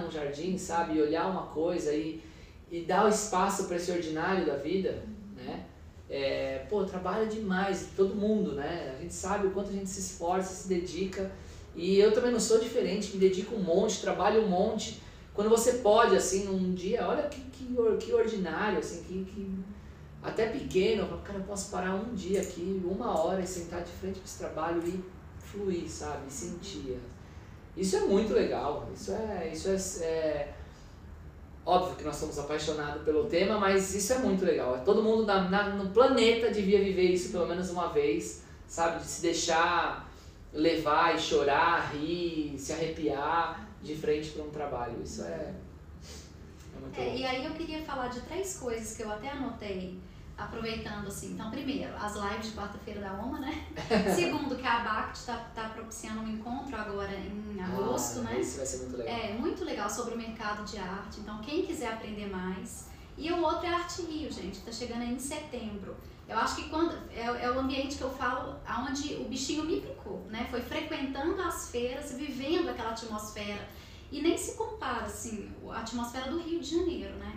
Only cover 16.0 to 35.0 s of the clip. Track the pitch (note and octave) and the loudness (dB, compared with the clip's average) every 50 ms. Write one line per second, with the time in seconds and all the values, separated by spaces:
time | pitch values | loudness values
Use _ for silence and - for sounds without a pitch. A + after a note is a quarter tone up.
16 | A#3 G3+ F#3+ E3+ - - F#3+ G3 G3+ G3 F#3+ F#3 F#3 F3+ F3+ - E3+ G3+ A#3 A#3 | 10 8 8 6 6 4 2 0 2 2 0 2 2 2 0 0 0 0 0 2
17 | F3+ - - D4+ D4 - - - C4 - - - C4 B3 B3 B3 A3+ A3 G3 - | 2 2 2 2 0 -2 -4 -6 -10 -12 -12 -10 -6 -4 2 4 4 4 4 4
18 | - - A#3+ A3+ G#3 G#3+ G#3+ G3 F3+ D#3+ D#3 F3+ G#3 G#3+ F#3 E3 - - E3+ E3 | 2 2 4 4 4 4 2 0 0 0 0 0 2 2 2 0 0 -2 -6 -8
19 | - - F3+ F#3+ F#3+ - G3 G#3 G3 F#3+ F#3+ F#3+ F#3 - - - - - - - | -8 -6 -6 -6 -6 -6 -6 -8 -6 -6 -6 -6 -6 -8 -12 -14 -14 -16 -16 -16
20 | - - - - - - - G#3 A3+ A3 - C4+ - - - F#3 G3 A3 A3+ G3+ | -16 -16 -14 -8 -8 -4 0 0 0 0 0 -4 -2 2 4 4 6 6 4 4
21 | F#3 - - - - - G3+ F#3+ F#3 - G3+ F#3+ - - - F3+ F3+ F#3 F#3+ G3 | 2 -2 -4 -6 -8 -6 -6 -6 -4 -4 -4 -6 -6 -4 -4 -2 0 0 0 0
22 | A3+ B3 A#3 F#3 D#3+ F3+ G3 - - - - E3 F3 F#3+ G3 F#3 E3+ F3 G3 A3 | -2 -2 -4 -4 -2 0 2 2 0 0 -4 -4 -2 -2 -2 0 0 -2 -2 -2
23 | A#3+ A3 F#3 D#3+ D#3+ F3+ F#3+ F#3+ F3 E3+ - F3 E3 - E3+ F3 F3 - - - | 0 0 2 2 2 2 2 0 0 -2 -4 -6 -8 -6 -6 -8 -8 -8 -8 -6
24 | F#3+ F#3+ F#3+ - - - - - F3 D#3 D3+ D3+ - E3+ E3+ E3+ E3 F3 F#3 F#3 | -6 -6 -6 -6 -10 -12 -10 -8 -8 -6 -4 -2 -2 0 0 0 0 0 -2 -4
25 | F3+ - - - - - - - - - - G3+ G3+ F#3+ F3 E3+ D#3 - - - | -6 -8 -12 -16 -16 -16 -16 -16 -14 -10 -8 -4 -2 0 0 0 -2 -6 -8 -6
26 | D3+ D3 C#3+ C3 C3+ C3+ - - F3 F3 F3 - - - D#3 D3+ C#3 C3 B2 A#2+ | -6 -6 -6 -6 -8 -8 -10 -8 -8 -8 -8 -8 -10 -10 -8 -8 -6 -6 -6 -6
27 | A#2+ - - - - - - - - - - - - - - E3 F#3+ F#3+ - G#4+ | -8 -12 -14 -16 -16 -16 -16 -16 -16 -16 -18 -16 -16 -12 -4 -2 0 2 2 4
28 | G4+ D#4 G3 G3 A3 - - - - - - - C#3+ D3 C#3+ - - - F#3+ - | 4 6 6 4 4 6 4 4 4 4 2 0 0 -2 -2 -2 -4 -8 -8 -8
29 | - G3 G3 A3 A3 G#3+ G3 F3+ E3 D#3+ D#3 D#3+ - F#3+ F#3+ F#3+ F#3 - - E3+ | -6 -4 -4 -2 -2 -4 -4 -4 -4 -4 -6 -4 0 0 0 2 0 -2 -4 -2
30 | E3 D#3+ D#3+ D#3+ D#3+ D#3 D3 D3 C#3+ - - - - - - - - - - - | -2 0 0 2 2 0 0 0 -4 -6 -8 -14 -14 -16 -16 -18 -18 -18 -18 -18
31 | - - - - - - - - - - - - - - F3+ F3+ - - - - | -16 -16 -16 -16 -16 -16 -16 -16 -18 -18 -16 -6 2 4 4 4 4 2 -4 -6
32 | D3+ D3+ - - D#3 - - D3 C#3+ D3 D3+ D#3 - D#3 D3+ D3+ D3 D3 D3 D#3 | -6 -4 -4 -4 -4 -4 -4 -6 -4 -2 -2 -2 0 -2 -2 -2 -2 -4 -4 -2
33 | - D#3+ D3+ D3+ C#3+ - E3 E3+ G3 G#3+ G#3+ G3+ G3 F#3+ G3 F#3+ F#3 E3+ F3+ G#3 | 0 2 4 4 4 4 4 4 4 4 4 4 4 6 6 4 4 2 0 0
34 | - - B3+ B3+ A3 G3+ F#3+ - F#3 F3 D3 C3+ B2 B2+ B2+ C3 - F#3 G#3+ A3+ | 2 2 2 2 4 4 4 4 4 4 4 4 2 0 0 2 4 6 6 6